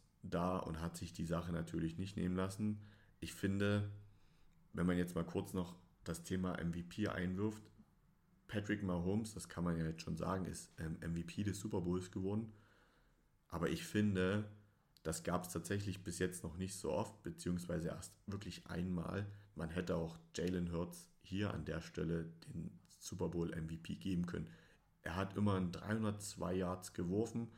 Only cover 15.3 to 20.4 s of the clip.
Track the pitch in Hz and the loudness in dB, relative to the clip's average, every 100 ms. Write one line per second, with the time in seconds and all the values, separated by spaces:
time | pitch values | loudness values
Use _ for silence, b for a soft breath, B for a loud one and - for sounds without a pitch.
15.3 | 87 - - - 101 101 90 - 85 92 | 0 0 -4 0 0 0 -4 -4 0 0
16.3 | - 85 82 92 - - 78 107 - - | 0 -6 -4 -4 -2 0 2 0 -4 -8
17.3 | 82 90 90 - 85 82 - - - - | -4 0 0 0 0 0 -4 -8 -12 -6
18.3 | 98 95 - - 85 90 90 82 92 101 | -6 -6 -10 -6 -2 0 0 0 0 -2
19.3 | 101 B - 82 85 90 85 82 - - | -6 B -6 -2 -2 2 2 0 -4 -8
20.3 | - | -2